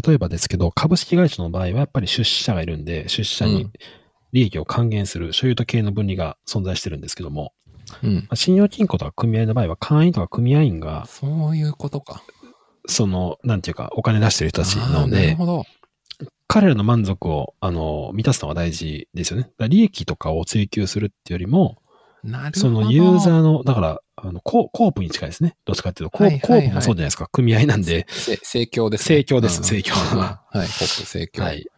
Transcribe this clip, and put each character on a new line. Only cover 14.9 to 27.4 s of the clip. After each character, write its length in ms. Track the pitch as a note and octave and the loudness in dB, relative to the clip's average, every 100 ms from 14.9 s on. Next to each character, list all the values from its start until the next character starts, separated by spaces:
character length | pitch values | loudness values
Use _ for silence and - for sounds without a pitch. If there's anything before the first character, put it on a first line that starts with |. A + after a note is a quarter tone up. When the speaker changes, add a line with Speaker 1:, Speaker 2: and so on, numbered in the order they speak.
| C#3 | 0
Speaker 1:
の 80 | C#3 | 2
で、 80 | - | 2
Speaker 2:
あ 40 | |
ー、 20 | |
な 80 | - | 2
る 60 | D#3+ | 2
ほ 100 | F3 | 0
ど。 180 | F3 - _ _ _ - - C#3+ _ - | -2 -6 _ _ _ -20 -18 -18 _ 0
Speaker 1:
彼 220 | A3 G3+ | 6 6
ら 60 | |
の 100 | A#2 | 6
満 220 | G#2 A#2+ G2 | 4 2 2
足 220 | F#2 F2+ | -2 -2
を、 260 | D2+ C2+ - | -4 -4 -6
あ 100 | F#2+ | -4
の、 400 | E2+ D#2+ D2+ B1+ | -2 -4 -4 -6
満 120 | G2+ | -2
た 80 | A#2+ | 0
す 100 | C3 | 0
の 60 | D2+ | -2
が 60 | |
大 180 | E2+ E2+ | -4 -4
事 360 | E2 D#2+ D2+ - | -4 -8 -10 -12
で 100 | E2+ | -8
す 80 | F2 | -6
よ 60 | G2 | -6
ね。 60 | |
だ 40 | B2+ | -6
か 60 | - | -4
ら 60 | A2 | 2
利 140 | F#3 | 4
益 220 | A3 - | 4 0
と 120 | - D#3 | -8 -6
か 160 | - | -4
を 120 | D#2+ | -4
追 240 | E2+ G#2+ G2+ | -2 -2 -2
求 180 | - G2 | -2 -4
す 120 | G#2+ | -2
る 60 | G#2 | -4
っ 20 | |
て 220 | - - | -6 -10
い 40 | F2+ | -8
う 20 | |
よ 0 | |
り 80 | F2+ | 0
も、 340 | D#3+ E3+ - _ _ _ _ | 2 2 -2 _ _ _ _
Speaker 2:
な 160 | A2 B2 | -12 -10
る 60 | C#3+ | -8
ほ 40 | |
ど。 100 | D3+ | -2
Speaker 1:
そ 100 | B2+ | 2
の 200 | A2+ G#2+ | 2 4
ユ 100 | C#3 | 6
ー 160 | F3+ F3+ | 6 6
ザ 120 | F3 | 6
ー 120 | E3 | 6
の、 200 | D#3 D#3 | 4 4
だ 120 | B2+ | 2
か 60 | A#2 | 0
ら、 200 | D#2+ D#2 - - | 0 -2 -10 -14
あ 160 | G2 | -12
の、 80 | F2 | -10
コ-、 280 | - A#3+ - | 0 2 2
コ 160 | - A3 | 2 2
ー 40 | |
プ 100 | B2 | 2
に 80 | F2 | -4
近 160 | - D2+ | -6 -8
い 20 | |
で 40 | |
す 100 | - | -2
ね。 120 | E3+ - | -2 -2
ど 100 | - | -6
っ 20 | F#2+ | -4
ち 60 | |
か 80 | F#2 | -4
っ 20 | |
て 100 | - | -6
い 40 | D#2 | -6
う 40 | |
と、 80 | - | 2
コ 60 | |
ー-、 20 | G3+ | 4
Speaker 2:
は 20 | |
い 60 | C#3+ | 4
は 80 | - | 4
い 20 | |
は 60 | A#3+ | 4
い。 40 | |
Speaker 1:
コ 40 | C#3 | 4
ー 20 | |
プ 40 | |
も 60 | F#2+ | 2
そ 100 | - | 2
う 20 | |
じ 40 | G3 | 0
ゃ 40 | |
な 0 | |
い 40 | D2 | -2
で 40 | |
す 60 | - | -4
か。 120 | D#2+ | -4
組 240 | - | 0